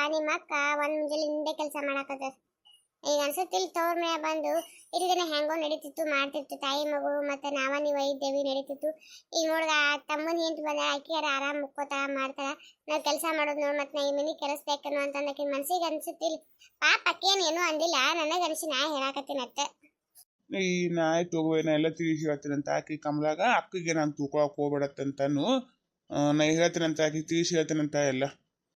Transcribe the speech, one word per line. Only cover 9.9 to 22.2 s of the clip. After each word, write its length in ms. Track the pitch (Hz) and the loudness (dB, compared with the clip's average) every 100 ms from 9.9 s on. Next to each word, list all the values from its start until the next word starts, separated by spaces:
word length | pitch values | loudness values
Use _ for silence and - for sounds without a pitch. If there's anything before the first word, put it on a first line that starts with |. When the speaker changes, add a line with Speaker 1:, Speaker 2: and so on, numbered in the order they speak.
| 294 | 2
Speaker 1:
ತಮ್ಮನ್ 420 | - 302 320 339 | -2 -4 0 0
ಹೆಂಡ್ತಿ 240 | 320 311 | 0 -2
ಬಂದ 160 | 302 294 294 | -4 -2 0
ಆಕಿ 200 | 285 285 | -2 -2
ಯಾರ 120 | 320 302 | -2 0
ಆರಾಮ್ 320 | 269 277 294 | 0 0 -2
ಮುಕ್ಕೋತಾಳ 460 | 285 - 285 277 277 | -4 -6 -4 -2 -2
ಮಾಡ್ತಾಳ, 360 | 277 269 277 277 302 - - - | -2 -4 -4 -6 -6 -12 -14 -4
ನಾವ್ 160 | 302 | -2
ಕೆಲ್ಸ 220 | 285 294 320 311 | 0 0 0 0
ಮಾಡೋದ್ 200 | 294 294 | 0 0
ನೋಡ್ 200 | 285 294 | 0 0
ಮತ್ 180 | 277 285 | -2 -2
ನಾ 60 | |
ಈ 100 | 285 | 0
ಮನಿ 220 | 285 302 - | 0 -2 -2
ಕೆಲ್ಸ 200 | 285 294 | -4 -4
ಬೇಕನ್ನೋ 420 | - 285 294 285 | -4 -4 -2 -2
ಅಂತ 140 | 285 277 | -2 -2
ಅನ್ನಕ್ಕೆ 300 | 285 277 285 | -4 -4 -2
ಮನ್ಸಿಗೆ 400 | 277 285 359 330 | -2 0 0 0
ಅನ್ಸುತ್ತೆ 400 | 302 339 - 330 | -2 -6 -4 -2
ಇಲ್ಲಿ. 140 | 311 - _ - - | -4 -10 _ -18 0
ಪಾಪ 180 | 302 440 - | 4 4 2
ಅಕ್ಕೇನ್ 340 | 339 370 392 330 | 0 2 4 2
ಏನೂ 140 | 330 349 | 2 0
ಅಂದಿಲ್ಲ, 260 | 311 339 285 269 | 2 2 4 2
ನನಗ್ 320 | 339 302 349 339 | 2 2 0 0
ಅನ್ಸಿ 220 | 311 320 | -2 -2
ನಾ 120 | 262 302 285 | 0 0 0
ಹೇಳಾಕತ್ತೀನಿ 440 | 269 277 277 277 | -2 -4 -6 -6
ಅತ್ತೆ. 260 | 277 - 285 - _ _ _ - - _ - 196 | -4 -4 -6 -6 _ _ _ -20 -20 _ -8 -2
Speaker 2:
ಈ 300 | 185 180 175 | 0 0 0
ನಾ 240 | 170 160 | 2 2
ಆಯ್ತ್ 180 | 165 175 | 2 0
ತಗೋ, 300 | 165 160 160 | 0 2 2
ನಾ 100 | 160 | 2
ಎಲ್ಲ 180 | 151 160 | 2 2
ತಿಳಿಸಿ 360 | 160 165 156 | 0 -2 0